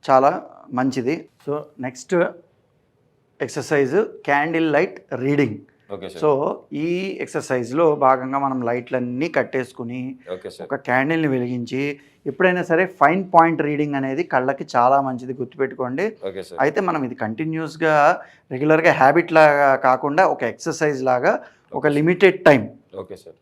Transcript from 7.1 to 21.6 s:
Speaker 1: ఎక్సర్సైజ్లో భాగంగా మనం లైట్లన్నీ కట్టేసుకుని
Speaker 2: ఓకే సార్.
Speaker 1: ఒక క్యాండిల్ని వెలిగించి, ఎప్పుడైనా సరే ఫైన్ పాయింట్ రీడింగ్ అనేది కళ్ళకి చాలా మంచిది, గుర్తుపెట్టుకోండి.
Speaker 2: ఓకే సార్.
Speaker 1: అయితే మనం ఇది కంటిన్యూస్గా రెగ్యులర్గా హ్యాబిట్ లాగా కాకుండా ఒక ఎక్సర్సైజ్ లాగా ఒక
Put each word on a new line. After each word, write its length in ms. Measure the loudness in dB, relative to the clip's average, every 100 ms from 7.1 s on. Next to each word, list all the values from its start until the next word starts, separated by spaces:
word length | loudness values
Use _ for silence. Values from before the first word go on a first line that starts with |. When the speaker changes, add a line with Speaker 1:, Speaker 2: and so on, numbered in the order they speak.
| -8
Speaker 1:
ఎక్సర్సైజ్లో 640 | -8 -8 -4 -4 -2 0 0 2 2
భాగంగా 320 | 2 -2 -4 -4
మనం 120 | -4 -4
లైట్లన్నీ 600 | -4 -4 -6 -4 -4 -2 -2
కట్టేసుకుని 640 | -2 -4 -8 -12 -12 -10 -12 -14 -12
Speaker 2:
ఓకే 140 | -12 -12
సార్. 120 | -16 -10
Speaker 1:
ఒక 100 | -8 0
క్యాండిల్ని 400 | 0 0 0 0
వెలిగించి, 480 | -2 -4 -6 -6 -6 -6 -8 _ _ -12
ఎప్పుడైనా 320 | 0 0 0 0
సరే 140 | 0 0 2
ఫైన్ 220 | 2 2 2
పాయింట్ 280 | 4 4 2 -2
రీడింగ్ 280 | -2 -4 -4
అనేది 240 | -4 -6 -2
కళ్ళకి 300 | -2 -2 -4 -2
చాలా 240 | 2 4 2 0
మంచిది, 280 | -6 -10 -10
గుర్తుపెట్టుకోండి. 640 | -10 -6 -6 -4 -6 -4 -6 -6 -12
Speaker 2:
ఓకే 140 | -10 -14
సార్. 100 | -2
Speaker 1:
అయితే 180 | -2 0 -2
మనం 120 | -2 -6
ఇది 100 | -6
కంటిన్యూస్గా 680 | -8 -6 -6 -6 -8 -4 2 4 4 2 -6 _ _
రెగ్యులర్గా 380 | -4 2 4 6 6
హ్యాబిట్ 320 | 6 6 4 6
లాగా 320 | 6 6 4 4 4
కాకుండా 360 | 2 0 2 2
ఒక 80 | 0 -4
ఎక్సర్సైజ్ 480 | -6 -8 -2 -2 0 -2
లాగా 220 | 0 0
ఒక 460 | -2 -6 _